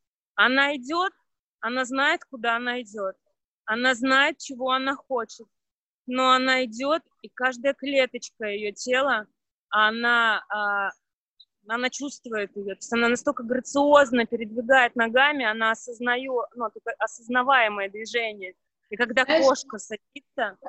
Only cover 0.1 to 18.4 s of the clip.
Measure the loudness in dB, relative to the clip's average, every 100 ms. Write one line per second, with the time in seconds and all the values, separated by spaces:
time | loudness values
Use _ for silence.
0.1 | _ _ 0 2 2 0 -2 -4 -2 -2
1.1 | -6 _ _ _ _ -6 -4 -4 0 0
2.1 | 0 -4 -8 -2 -2 -2 -6 -8 -8 -8
3.1 | -8 _ _ _ _ -6 -2 0 0 2
4.1 | 2 2 -2 -10 -6 -2 -2 -2 -6 -4
5.1 | -6 -6 -12 -20 _ _ _ _ _ -6
6.1 | 0 4 4 4 0 -2 -4 -2 -2 -4
7.1 | _ -18 -4 -4 -2 -4 -4 -2 0 0
8.1 | -2 -14 -10 -8 -6 -6 -6 -2 0 0
9.1 | -2 -4 _ _ _ _ 2 2 2 2
10.1 | 2 2 0 -2 -4 -2 -2 -4 -6 _
11.1 | _ _ _ _ _ -6 -4 -4 -4 -10
12.1 | -10 -8 -6 -6 -8 -10 -10 -4 0 2
13.1 | 0 -2 -4 -4 -4 -2 0 6 8 6
14.1 | 2 0 -4 -6 -4 4 4 4 2 0
15.1 | 4 4 2 -2 0 0 -2 -6 -6 -2
16.1 | -2 -2 -4 -4 -6 -8 -8 -10 -4 -6
17.1 | -6 -4 0 4 4 4 0 -6 -8 -6
18.1 | -4 -4 -6